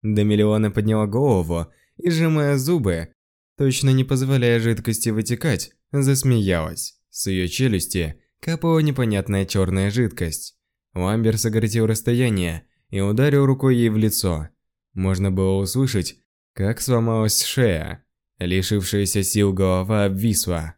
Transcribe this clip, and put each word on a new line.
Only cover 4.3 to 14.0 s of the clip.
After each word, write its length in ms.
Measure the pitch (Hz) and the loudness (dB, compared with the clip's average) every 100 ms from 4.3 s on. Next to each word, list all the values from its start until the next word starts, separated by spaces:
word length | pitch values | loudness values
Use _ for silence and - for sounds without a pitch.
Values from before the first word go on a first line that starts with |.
| 135 120 117 | 2 2 2
жидкости 500 | 113 117 117 110 117 | 2 -2 -2 -2 -2
вытекать, 640 | 107 110 120 - - - _ _ | -2 -2 -2 -2 -2 -6 _ _
засмеялась. 1080 | 139 135 135 135 117 98 87 80 87 - _ _ | -2 2 2 2 2 2 0 -2 -8 -12 _ _
С 180 | - - | -8 -4
ее 200 | 95 90 | -2 -2
челюсти 720 | - 131 98 - 92 80 - _ _ | 0 0 0 -2 -4 -4 -8 _ _
капала 400 | - 165 165 165 | -8 -4 0 2
непонятная 680 | 151 131 120 101 95 98 95 | 2 0 0 0 0 -2 0
черная 440 | 101 92 95 98 | 0 0 0 0
жидкость. 680 | 110 113 - 85 78 - _ _ _ _ | 0 -2 -2 -6 -6 -12 _ _ _ _
Ламбер 440 | 87 90 110 113 110 | -4 -2 0 0 0
сократил 500 | 117 110 110 113 110 | 0 0 0 0 0
расстояние 760 | 110 - 120 127 101 87 80 - _ _ | 0 0 0 2 2 -2 -4 -12 _ _
и 120 | 98 | -4
ударил 440 | 98 107 143 143 139 | -2 2 2 4 2
рукой 320 | 135 135 123 | 2 2 4
ей 120 | 117 | 2
в 80 | |
лицо. 520 | 110 | 2